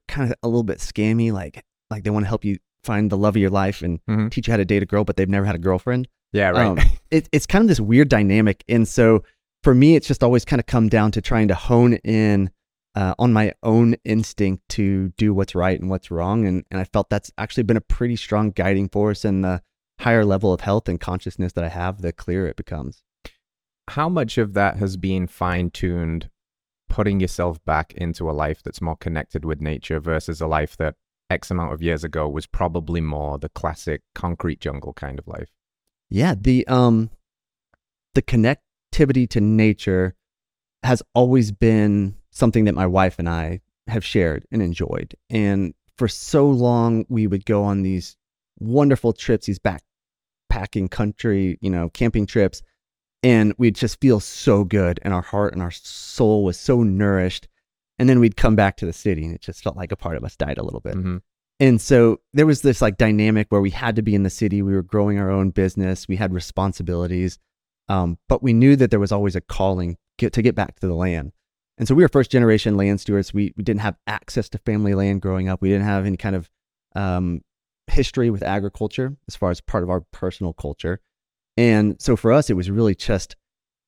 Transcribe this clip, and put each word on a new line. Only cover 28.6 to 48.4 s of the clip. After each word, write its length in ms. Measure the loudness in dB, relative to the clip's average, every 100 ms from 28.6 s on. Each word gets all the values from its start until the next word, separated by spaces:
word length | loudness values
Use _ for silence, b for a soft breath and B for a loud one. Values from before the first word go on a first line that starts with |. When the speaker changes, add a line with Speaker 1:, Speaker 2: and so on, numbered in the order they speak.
Speaker 2:
that's 180 | -10 -8
more 140 | -8 -6
connected 480 | -6 -6 -6 -8
with 160 | -6 -6
nature 400 | -6 -6 -6 -6
versus 400 | -4 -4 -4 -6
a 80 | -2
life 300 | -2 -4 -6
that 180 | -8 -8 _ _ -8
X 200 | -8 -6
amount 220 | -6 -6
of 100 | -6
years 200 | -4 -4
ago 240 | -6 -6 -6
was 200 | -6 -8
probably 540 | -6 -4 -4 -6 -4
more 360 | -4 -6 -6 -8
the 120 | -10
classic 520 | -8 -10 -8 -8 -8 _ -10
concrete 440 | -8 -6 -6 -6
jungle 340 | -8 -10 -12
kind 260 | -14 -14 -14
of 80 | -14
life? 220 | -16 -16 _ _ _ _ _ -6
Speaker 1:
Yeah, 240 | 0 0 0
the, 320 | 2 2 2
um, 440 | 2 4 4 0 -8 _ _ _ _ _ _ _ _ _ -2
the 80 |
connectivity 1080 | 0 2 2 0 _ _ -6 0 2 2 0
to 100 | 0
nature 760 | 2 4 2 2 -2 -2 -2 -6 _ _ _ _ _ _
has 220 | 0 0 0
always 380 | 2 4 4 2
been 640 | 2 2 4 2 0 -2 -6 _
something 340 | 0 2 2 2
that 80 |
my 140 | 0 0
wife 320 | 2 0 0
and 100 | -4
I 320 | -4 -6 -8 _ _ -8
have 180 | -6
shared 440 | -2 0 0 -2 -6
and 120 | -4
enjoyed. 500 | -4 -4 -6 -6 -10 -16 -6
And 460 | -2 0 0 -2 -8 _ -4
for 80 | -4
so 420 | -4 -2 2 4
long, 560 | 4 2 2 2 0 -2
we 180 | -2 0
would 180 | -2 0
go 180 | 0
on 200 | 0 0
these 340 | -2 -4 -8 _ _ _